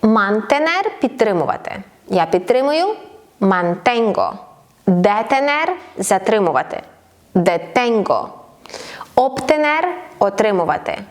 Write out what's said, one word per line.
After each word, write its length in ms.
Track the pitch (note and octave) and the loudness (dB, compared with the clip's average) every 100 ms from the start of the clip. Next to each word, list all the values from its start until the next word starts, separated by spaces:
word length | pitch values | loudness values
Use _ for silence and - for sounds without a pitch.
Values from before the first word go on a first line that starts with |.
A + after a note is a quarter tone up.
mantener — 880 | A3 A3 G3 G#3+ G#3 C#4+ D#4+ F4 G#4+ - | 4 2 2 -2 0 0 2 0 -4 -4
підтримувати. 800 | B3+ - A3 F3+ C3+ - - - - _ - | -6 0 0 2 -2 -4 -8 -12 -16 _ -4
Я 180 | F#3 E3 | -2 2
підтримую, 680 | F3+ F3+ B3+ C#4 D4+ F#4+ G#4+ - - - _ | 0 2 2 2 0 0 -4 -12 -20 -20 _
mantengo. 920 | G3 F#3 F3 F3 - A#3+ A3+ - F#2+ - - - _ _ - | 0 2 0 0 0 2 0 0 -2 -6 -18 -20 _ _ 0
Detener — 800 | F3+ F#3+ G#3 A3 - F#4+ F#4+ - F4+ - - | 4 4 2 0 0 0 0 -2 -4 -10 -8
затримувати. 840 | F#3+ F#3+ F#3+ A3 F3+ C3 - - - - _ _ _ | 0 0 2 2 2 0 -2 -10 -14 -20 _ _ _
Detengo. 920 | F#3+ F3 E3+ E3 - A#3+ A3+ F#3+ A#2 - - - _ - - - - - - | 0 2 0 -2 -2 0 0 0 -2 -2 -14 -20 _ -20 -18 -16 -18 -4 0
Obtener — 680 | C4 - B3+ D4+ D4+ D#4 F4+ F4 - - | 0 -2 0 2 2 0 -2 -6 -14 -2
отримувати. 800 | G3+ G3 G#3+ F#3+ D#3+ D3 - - G3+ | -2 2 0 2 0 -2 -4 -8 -10